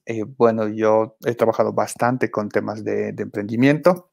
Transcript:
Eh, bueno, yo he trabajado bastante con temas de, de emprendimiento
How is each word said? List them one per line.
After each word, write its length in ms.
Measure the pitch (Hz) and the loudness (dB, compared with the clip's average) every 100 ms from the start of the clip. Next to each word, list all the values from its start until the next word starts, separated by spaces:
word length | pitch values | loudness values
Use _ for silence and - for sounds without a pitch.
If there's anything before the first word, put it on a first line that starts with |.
Eh, 180 | - 113 | -10 -8
bueno, 440 | 104 135 117 113 107 | -8 2 2 4 -2
yo 480 | 110 110 110 113 _ | 0 2 4 2 _
he 100 | - | -6
trabajado 380 | 120 113 - 110 | 0 0 2 0
bastante 580 | 107 107 - 120 127 110 | 0 -4 0 0 0 -2
con 200 | - 107 | -2 -2
temas 340 | 110 107 107 | -4 -4 -8
de, 280 | 104 104 104 | -4 -4 -4
de 100 | 107 | -6
emprendimiento 880 | 104 104 104 113 135 156 175 180 _ | -8 -8 -6 2 2 4 2 0 _